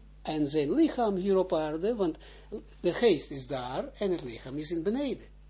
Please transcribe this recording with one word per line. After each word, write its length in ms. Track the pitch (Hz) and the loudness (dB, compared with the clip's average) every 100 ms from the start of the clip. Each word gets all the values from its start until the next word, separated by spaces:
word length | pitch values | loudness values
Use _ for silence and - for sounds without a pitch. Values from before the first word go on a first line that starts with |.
| - - | -14 -14
en 260 | - 156 147 | -4 -2 0
zijn 260 | 151 143 | 2 2
lichaam 420 | 233 320 - 226 196 | 4 4 4 0 2
hier 200 | 196 190 | 2 2
op 160 | 185 | 4
aarde, 420 | 165 156 156 196 | 2 0 -2 -2
want 220 | 240 180 160 - - - 214 - - | 0 0 -2 -10 -20 -14 -14 -14 -4
de 120 | 180 | -2
geest 380 | 165 233 147 - | 4 4 4 0
is 160 | 139 127 | -8 -6
daar 460 | 135 123 139 262 | -6 -4 -6 -6
en 160 | - 202 | -4 -2
het 120 | 170 | -2
lichaam 340 | 127 113 131 139 | -4 -10 -10 -6
is 140 | 151 | -4
in 120 | 170 | -2
beneden. 440 | 165 240 285 202 - - | -2 -2 -2 -4 -10 -20